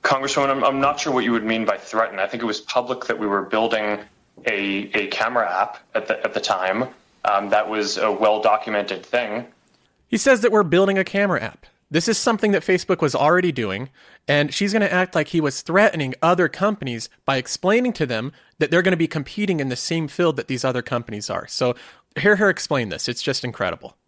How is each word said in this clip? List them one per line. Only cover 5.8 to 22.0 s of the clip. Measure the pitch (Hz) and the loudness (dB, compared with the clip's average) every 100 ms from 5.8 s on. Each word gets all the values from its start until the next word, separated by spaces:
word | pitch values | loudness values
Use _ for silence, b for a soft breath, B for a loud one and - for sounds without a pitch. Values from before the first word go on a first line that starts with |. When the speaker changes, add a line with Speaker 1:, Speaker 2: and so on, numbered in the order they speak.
| _ | _
Speaker 1:
at | 110 104 | -6 -4
the, | 110 | -4
at | - | -2
the | - | -4
time. | - 95 92 104 127 - _ _ | -2 0 0 -2 -4 -8 _ _
Um, | - 101 101 | 0 0 2
that | 107 110 | 0 2
was | 107 104 - | -2 -2 -2
a | 107 | -2
well-documented | 101 107 107 110 107 - 107 98 95 - | 2 2 4 4 2 0 -4 -2 -8 -4
thing. | 120 113 107 120 _ _ _ _ _ _ | -4 -2 -6 -10 _ _ _ _ _ _
Speaker 2:
He | 226 | 0
says | 277 247 | 4 4
that | 220 | 4
we're | 214 | 4
building | 180 175 196 196 | 4 4 4 2
a | |
camera | 190 196 202 165 | -2 0 0 0
app. | 110 - - _ _ | -4 -12 -20 _ _
This | 151 175 | -2 0
is | 220 | 0
something | - 220 214 | 2 2 2
that | 196 | 2
Facebook | - 185 - 175 | 2 0 2 0
was | 151 | 2
already | 131 143 175 180 | 2 4 4 2
doing, | 127 107 95 135 b b b - | -2 -4 -4 -8 b b b 0
and | 147 147 | 2 2
she's | - 202 | 0 0
gonna | 220 202 | 2 2
act | 180 185 | 2 2
like | 170 151 | 0 0
he | 170 | 2
was | 147 135 | 0 -2
threatening | - 175 220 160 135 - | 0 4 4 2 -4 0
other | 160 180 170 | 2 4 2
companies | - 202 208 135 117 - b - | 2 -2 0 -6 -8 -10 b -2
by | 135 | -2
explaining | 127 - 185 226 247 | -2 -2 2 2 2
to | - 147 | -2 -2
them | 113 127 b b b | -2 -4 b b b
that | 147 | 2
they're | 170 | 4
gonna | 185 175 | 2 2
be | 160 | 0
competing | 156 135 - 208 170 | -2 -6 -4 -2 0
in | 135 | -2
the | 123 | -4
same | - 165 156 | -4 -4 -4
field | - 175 143 | 0 0 0
that | - | -4
these | 127 | -2
other | 131 123 | 0 -2
companies | - 123 123 104 104 | -2 -4 -4 -8 -6
are. | 90 - | -6 -6
So | - 123 120 B B | -2 -2 -2 B B